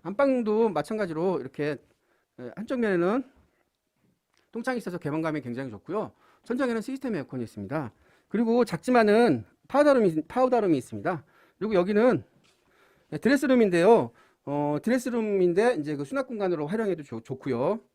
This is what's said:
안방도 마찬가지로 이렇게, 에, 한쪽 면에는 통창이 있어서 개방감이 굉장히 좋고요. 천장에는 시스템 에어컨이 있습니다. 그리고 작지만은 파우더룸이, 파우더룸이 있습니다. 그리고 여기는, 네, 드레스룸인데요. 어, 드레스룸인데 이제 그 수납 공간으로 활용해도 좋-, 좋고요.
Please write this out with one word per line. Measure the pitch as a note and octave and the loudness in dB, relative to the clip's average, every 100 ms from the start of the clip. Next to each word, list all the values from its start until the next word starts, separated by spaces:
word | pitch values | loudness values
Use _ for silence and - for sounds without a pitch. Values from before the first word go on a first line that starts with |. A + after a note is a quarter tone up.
안방도 | E3+ G3+ C#4 B3+ G#3+ G#3+ A3+ | -6 0 0 0 0 0 0
마찬가지로 | G3 - A3 F#3+ D#3 F#3 E3 | 0 -6 -6 -4 -2 -2 -2
이렇게, | B2+ - D3 C#3+ _ _ _ _ _ - | -6 -6 -6 -6 _ _ _ _ _ -18
에, | B2 | -16
한쪽 | - A3+ C4 | -12 -8 -2
면에는 | A3 F3+ F3 A#3+ B3+ _ _ _ _ _ _ _ _ _ _ _ _ | 0 2 2 0 -4 _ _ _ _ _ _ _ _ _ _ _ _
통창이 | A#3 A#3 B3 | -8 -6 -6
있어서 | F#3+ F3 | -6 -8
개방감이 | D3 D#3 D#3+ D3+ | -4 -4 -4 -6
굉장히 | B2 A#2+ C3+ | -6 -8 -10
좋고요. | G#2 - G3+ D3+ _ _ _ | -12 -8 -6 -6 _ _ _
천장에는 | - B3 B3+ A3+ | -8 -4 -2 -4
시스템 | G#3 C4+ C4 F#3 | -6 -8 -6 -6
에어컨이 | C3+ C3 | -6 -8
있습니다. | A2+ - G2 D3+ A#2+ _ _ _ _ | -10 -10 -8 -6 -8 _ _ _ _
그리고 | - A3+ A#3 | -2 0 2
작지만은 | A3+ E3+ - B3 G#3+ G#3+ A#3+ B2 - _ _ | 0 -2 2 4 6 6 4 2 -4 _ _
파우더룸이, | C4+ D4 C4+ G3+ D#3 - | 2 4 6 4 0 -4
파우더룸이 | B3 C4 A#3+ G3+ C#3+ | 0 2 4 2 0
있습니다. | - G#2+ B2+ F3 _ _ _ _ | 0 -6 -4 -6 _ _ _ _
그리고 | G#3+ | 0
여기는, | F#3+ F3+ G#3 B3 E3+ - _ _ _ _ _ _ _ _ | 2 2 4 4 2 -4 _ _ _ _ _ _ _ _
네, | D3+ | -2
드레스룸인데요. | A3 C#4 C#4+ B3+ G#3+ F3 F#3 A3+ A#2 _ _ _ | 2 2 4 4 4 4 6 6 4 _ _ _
어, | - C#3+ D3 D3 | -6 -2 -2 -2
드레스룸인데 | A3 B3 B3 A#3 G#3+ G3 F3+ E3+ A#3 G3 | 0 -2 -2 -4 -2 2 2 4 2 0
이제 | C#3+ C#3+ | -4 -6
그 | |
수납 | C#3+ C4+ C4 | -4 -6 -6
공간으로 | A3+ F#3+ E3 D3 | -4 -4 -2 -4
활용해도 | A3 A3 E3 | -2 -2 -4
좋-, | C#3+ A2+ | -8 -12
좋고요. | - C3+ C#3 A#2+ D3 A3+ _ | -10 -10 -4 -2 0 -2 _